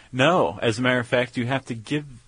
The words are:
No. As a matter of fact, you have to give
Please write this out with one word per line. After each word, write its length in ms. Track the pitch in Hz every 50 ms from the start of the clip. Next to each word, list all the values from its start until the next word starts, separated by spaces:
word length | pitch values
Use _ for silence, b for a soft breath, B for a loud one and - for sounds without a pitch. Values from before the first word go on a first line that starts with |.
| B B
No. 480 | 127 127 135 160 185 170 110 80 - -
As 180 | - 120 107 123
a 20 |
matter 180 | 127 127 127 123
of 80 | 117
fact, 300 | - 131 123 123 - -
you 80 | 127 117
have 200 | 123 135 135 -
to 100 | - 123
give 300 | 117 104 - 147 151 147 143 120 117 -